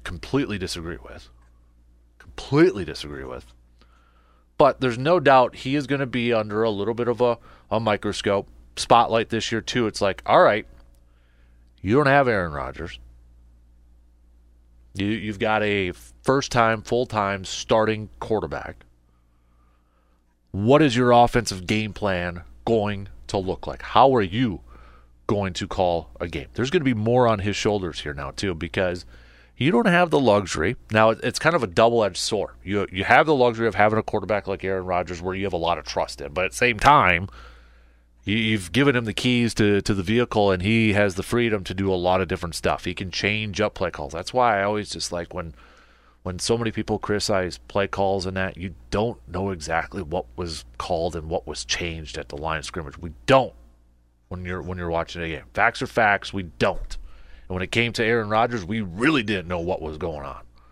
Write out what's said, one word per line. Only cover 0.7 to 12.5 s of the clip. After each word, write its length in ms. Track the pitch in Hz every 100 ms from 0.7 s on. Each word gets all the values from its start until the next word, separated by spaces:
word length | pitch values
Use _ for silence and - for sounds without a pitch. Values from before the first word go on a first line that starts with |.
| 87 82 82
with. 240 | 80 78 - - _ _ _ _ _ _ _ _
Completely 680 | - - - 139 180 104 78
disagree 400 | 71 73 69 65
with. 200 | 62 - _ _ _ _ _ _ _ _ _ _ -
But 220 | 143 -
there's 180 | 131 117
no 220 | 131 180
doubt 360 | 139 131 120 -
he 200 | 131 143
is 100 | 131
gonna 200 | 139 135
be 260 | 123 120
under 320 | 113 107 104
a 60 | 113
little 240 | 98 101
bit 140 | 113 120
of 120 | 110
a, 200 | 123 117 - - _
a 100 | 107
microscope 680 | 113 104 104 98 107 101 - - - -
spotlight 520 | - 117 117 113 110
this 220 | 113 -
year, 80 | 113
too. 280 | - 127 110
It's 140 | -
like, 200 | 98 90 -
all 160 | 147
right, 260 | 165 107 - - - _ _ _ _ _ _ - _ _
you 140 | 92 127
don't 100 | 143
have 220 | 139 131
Aaron 260 | 104 85